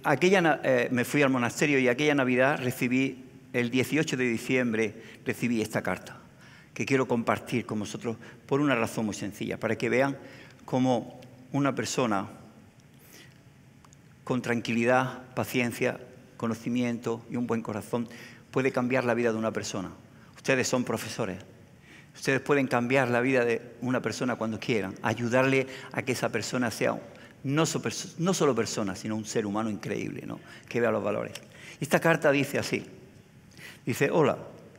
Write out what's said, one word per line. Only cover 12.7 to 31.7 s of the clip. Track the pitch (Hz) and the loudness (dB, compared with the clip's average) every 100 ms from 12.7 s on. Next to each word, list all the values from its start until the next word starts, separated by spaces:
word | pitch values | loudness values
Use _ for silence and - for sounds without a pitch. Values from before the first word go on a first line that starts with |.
| - - - - - - - - - - - - - - - | -20 -20 -20 -20 -20 -20 -20 -20 -20 -20 -20 -20 -20 -20 -10
con | - 127 | -4 -2
tranquilidad, | 120 117 113 117 117 127 127 - - - | 0 0 0 2 4 4 2 -4 -8 -4
paciencia, | 107 127 120 - 123 - - - - - | -2 0 0 0 -2 -2 -10 -20 -20 -6
conocimiento | 117 110 123 123 120 117 120 117 - | -4 -4 -2 -2 -2 -2 -4 -6 -6
y | 120 | -4
un | 120 | -2
buen | 117 | -2
corazón | 110 107 - 120 113 - - - - | -4 -6 -4 -4 -4 -12 -18 -20 -6
puede | 131 131 | 0 0
cambiar | 127 123 127 | 2 2 2
la | 120 | 2
vida | 117 120 | 2 2
de | 110 | 0
una | 110 | -2
persona. | 101 92 101 92 - - - - | -4 -6 -6 -8 -12 -20 -20 -20
Ustedes | - - 131 113 | -6 0 2 2
son | 127 | 0
profesores. | 127 113 113 - 101 92 - - - - - - - | 0 -4 -4 -6 -6 -6 -12 -20 -20 -20 -20 -20 -20
Ustedes | - - 131 | -6 0 0
pueden | - 143 131 | 2 2 4
cambiar | 127 120 135 127 | 2 4 4 4
la | 120 | 2
vida | 127 131 | 4 4
de | 120 113 - - | 2 0 -4 -6
una | 127 123 | -2 0
persona | 120 110 127 | 0 -2 -2
cuando | 113 113 101 | -2 -4 -4
quieran, | - 110 95 101 | 0 0 -2 -4
ayudarle | 113 113 117 127 135 135 131 - - | -2 -2 2 4 4 2 0 -6 -10
a | 131 | -6
que | 120 | -4
esa | 117 117 | -2 -2
persona | 117 - 123 120 | -2 -2 -2 -2
sea | - 123 | 0 0
un, | 117 - - - - | -2 -8 -18 -20 -10
no | 135 147 | -2 2
so-, | 160 147 | 2 0
perso-, | 117 - - - | -4 -6 -8 -2
no | 175 | 0
solo | 180 151 117 | 2 4 2
persona, | 104 - 98 92 | 0 -2 -4 -4
sino | 110 | -6
un | 110 | -6
ser | 104 120 104 | -4 -2 0
humano | 104 110 | -2 -2
increíble, | 101 - - - - - | -4 -4 -6 -6 -8 -10
¿no? | - - - - | -12 -14 -20 -6
Que | 120 | 0
vea | 117 | 2
los | 110 | 2
valores. | 101 58 58 - - - - | 0 -4 -6 -10 -18 -20 -16